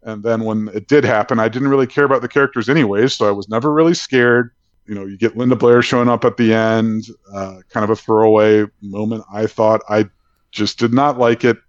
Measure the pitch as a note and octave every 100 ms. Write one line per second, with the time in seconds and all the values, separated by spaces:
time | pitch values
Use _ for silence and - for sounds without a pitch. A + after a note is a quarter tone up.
0 | A2 A2 G#2+ A2+ A2+ A2 G#2+ G2+ G2+ D3
1 | - A2 G#2 A#2+ A2+ A#2+ C#3 C#3 C3 -
2 | C#3+ C3 A#2+ - C#3 B2 A2 D3+ A#2 G2+
3 | B2+ - G#2+ G2+ G2+ A2 C#3 D3+ E3 E3+
4 | - C3 A#2+ A#2+ A#2+ _ _ _ _ G2+
5 | G2 F#2+ A2+ A2 B2 B2 A#2+ A#2+ A#2+ B2+
6 | A#2+ A#2 B2 - A2+ A2 A2 A2 A2+ A2
7 | A2 - _ G2 F#2+ F#2+ _ A#2 G#2 A2
8 | - A2 A2 G#2+ G#2+ G#2+ G#2 _ G2+ G2
9 | G#2+ A2+ G2 G2+ A2 - A2 A2 - G#2+
10 | G2+ _ _ _ _ - G#2 - A#2 A#2+
11 | C#3+ B2 A#2+ A#2 B2 A2+